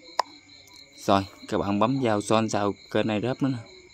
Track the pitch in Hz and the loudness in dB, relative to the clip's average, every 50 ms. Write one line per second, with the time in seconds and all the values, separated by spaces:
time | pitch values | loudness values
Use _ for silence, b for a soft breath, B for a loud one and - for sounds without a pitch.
0 | - - - - - - - - - - - - - - - - - - - - | -20 -14 -8 -8 -8 -8 -8 -20 -20 -20 -20 -20 -20 -20 -20 -20 -20 -20 -20 -8
1 | - - 98 98 98 - - - - - 110 90 78 101 101 101 107 123 139 135 | -2 2 2 2 2 -2 -10 -18 -10 -4 -2 -2 0 0 0 2 2 2 2 0
2 | 131 113 104 104 104 - 110 110 110 104 - 101 104 101 95 - - - - 110 | 0 0 0 0 0 2 2 2 2 2 0 0 0 -2 -2 -4 -8 -4 -2 0
3 | 107 110 107 101 107 123 135 - 139 131 131 117 - - - - - - | 0 0 -2 -2 -2 -4 -4 -2 -2 -2 -2 -4 -8 -16 -20 -20 -20 -20